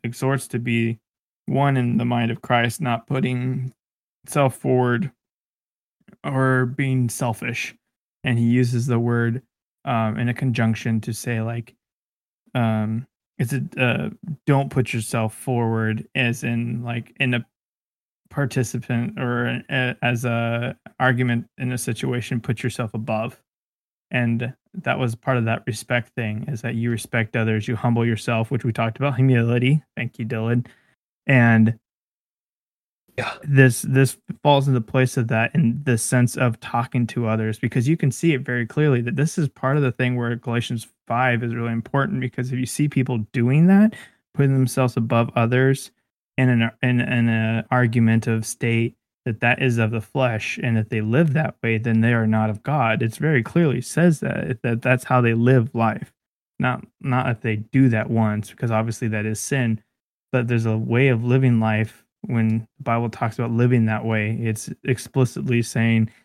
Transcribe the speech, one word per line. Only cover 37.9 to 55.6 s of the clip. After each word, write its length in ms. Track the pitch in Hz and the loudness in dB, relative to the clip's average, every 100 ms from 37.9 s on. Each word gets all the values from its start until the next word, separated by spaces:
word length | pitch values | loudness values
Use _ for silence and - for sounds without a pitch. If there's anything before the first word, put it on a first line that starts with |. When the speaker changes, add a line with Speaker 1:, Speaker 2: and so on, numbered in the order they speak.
| 165 | 0
Speaker 1:
can 140 | 143 | 0
see 220 | - 165 | 0 0
it 80 | 139 | 0
very 240 | 135 123 113 | -2 -4 -4
clearly 340 | - 151 123 | 0 2 2
that 140 | 120 - | 0 0
this 200 | 156 - | -2 0
is 100 | 147 | -4
part 280 | - 131 147 | -2 0 2
of 60 | |
the 100 | 131 | 0
thing 240 | - 127 123 | 0 -2 0
where 180 | 117 117 | -2 -4
Galatians 500 | 123 117 113 120 - _ _ | -2 -4 -2 -6 -8 _ _
five 360 | 120 127 117 | 0 2 2
is 120 | 120 | -2
really 180 | 117 117 | -4 -4
important, 480 | 113 - 139 135 131 | -4 -2 0 0 -2
because 320 | 127 - 127 | -4 -6 -4
if 60 | 127 | -4
you 60 | 123 | -4
see 220 | - 147 | -2 0
people 300 | 139 131 120 107 | 0 0 -2 -4
doing 340 | 120 120 139 175 | 0 2 4 4
that, 280 | 196 220 - - _ _ | 6 2 0 -16 _ _
putting 220 | - 139 | 0 2
themselves 420 | 135 127 - 127 123 | 2 0 0 0 0
above 340 | 117 117 117 - | 0 0 2 0
others 540 | 113 127 131 135 - _ _ _ _ - | 2 2 2 0 -4 _ _ _ _ 0
in 100 | 131 | 2
an, 220 | 120 113 - | 4 2 0
in, 180 | 127 123 | 0 0
in 280 | - 120 117 | 0 0 2
an 360 | 113 110 113 - | 2 0 -2 0
argumentative 760 | 127 123 120 113 113 113 113 107 | 2 2 4 4 4 2 -2 -4
state, 480 | - 120 117 117 - _ _ - | -6 -2 0 -2 -6 _ _ -8
that 120 | 107 | -2
that 220 | 120 - | 0 2
is 160 | 131 117 | 0 2
of 140 | 110 | 0
the 80 | 113 | -2
flesh, 580 | - 143 127 110 - - | -4 0 0 0 -6 -4
and 160 | 123 113 | 0 0
if 100 | 107 | 0
they 120 | 113 | -4
live 300 | 107 127 165 | 0 2 2
that 200 | 139 151 - | 2 -2 -4
way, 160 | 117 113 | -2 -2
then 220 | 117 113 | 2 2
they 120 | 117 | 4
are 120 | 117 110 | 2 2
not 240 | 110 110 | 2 0
of 120 | 101 | -2
God. 380 | - 147 113 110 | -2 0 0 0
It's 160 | 113 - | -2 -2
very 220 | 151 139 | 0 2
clearly 380 | 110 170 165 127 | 2 2 2 0
says 380 | - - 175 156 | -2 2 4 2
that, 400 | - - - - | -2 -4 -4 -4
that 200 | 120 117 | -2 -2
that's 220 | 127 127 | 2 0
how 160 | - 127 | 2 2
they 140 | 117 | 4
live 380 | 113 120 131 | 4 4 4